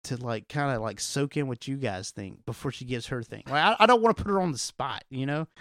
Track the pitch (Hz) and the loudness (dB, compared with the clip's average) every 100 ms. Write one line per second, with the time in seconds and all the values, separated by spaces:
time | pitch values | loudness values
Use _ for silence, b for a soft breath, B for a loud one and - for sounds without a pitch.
0 | - 123 123 110 - 147 143 120 110 104 | -8 -6 -2 -4 -4 -2 0 0 -2 -4
1 | - 143 139 151 135 120 - 139 123 92 | -4 0 0 0 -2 -4 -6 -2 -2 -4
2 | 95 - 98 - - 117 135 - 123 123 | -6 -8 -10 -10 -10 -6 -6 -6 -6 -6
3 | - 127 113 104 - 143 180 220 220 240 | -4 -6 -8 -10 -2 4 4 6 8 8
4 | 226 - 208 196 180 127 - - 135 104 | 6 4 2 2 2 0 -6 -6 -6 -6
5 | - 131 135 151 156 b | -8 -4 -2 -2 -4 b